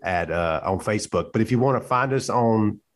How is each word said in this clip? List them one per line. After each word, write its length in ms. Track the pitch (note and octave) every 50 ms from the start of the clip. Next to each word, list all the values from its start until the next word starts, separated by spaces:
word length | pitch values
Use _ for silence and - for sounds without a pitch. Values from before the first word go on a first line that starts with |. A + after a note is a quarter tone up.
| -
at, 260 | F#2 F#2 F2 E2+ D#2+
uh, 300 | E2 E2+ E2+ E2 D#2+ D2+ -
on 160 | F2+ F#2+ F#2
Facebook. 520 | - A2 G#2+ G#2 - - - F2 E2+ -
But 100 | - A2
if 100 | A2 G#2+
you 80 | B2 A#2
wanna 200 | B2+ C#3 C3 A#2
find 300 | A#2 - B2+ B2 C3 C3+ C3+
us 160 | C3 - -
on, 500 | G#2+ A#2+ A#2 A#2 A2+ A2 G#2+ G#2 G#2 - - _ _